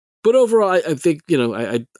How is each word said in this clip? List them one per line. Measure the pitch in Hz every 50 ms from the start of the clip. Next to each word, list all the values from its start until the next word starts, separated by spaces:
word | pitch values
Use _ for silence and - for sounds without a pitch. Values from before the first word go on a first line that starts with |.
| _ _ _ _ -
But | 220 233
overall, | 262 254 220 226 226 208 190
I, | 185 180
I | - 156 156
think, | 131 - 175 156 147 - -
you | 165 135
know, | 120 117 101
I, | 107 117 98 117
I, | 117 117 - _ -